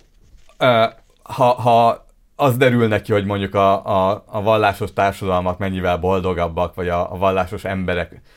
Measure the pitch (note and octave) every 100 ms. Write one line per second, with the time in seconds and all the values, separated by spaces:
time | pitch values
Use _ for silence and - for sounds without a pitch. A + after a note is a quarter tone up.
0 | _ _ _ - - _ C3 A#2 A2+ -
1 | _ _ - - B2 - A#2+ A#2 A#2 -
2 | - _ _ - C#3+ A#2+ C3+ A#2+ A2+ G#2
3 | G2+ G#2 G2 G2+ F#2+ G2+ G2 G2 - G2
4 | F#2+ - - A2 G2+ G#2+ G#2 F#2+ G#2 -
5 | G2 F#2+ G2 F2+ F#2 F2+ G2 F#2+ F2+ F2
6 | F#2 F#2+ F#2 E2+ E2+ E2 F2 - F2+ F2
7 | F2 F2+ F#2+ F#2+ F2+ G#2 F#2 F#2+ F2+ F2
8 | E2+ - _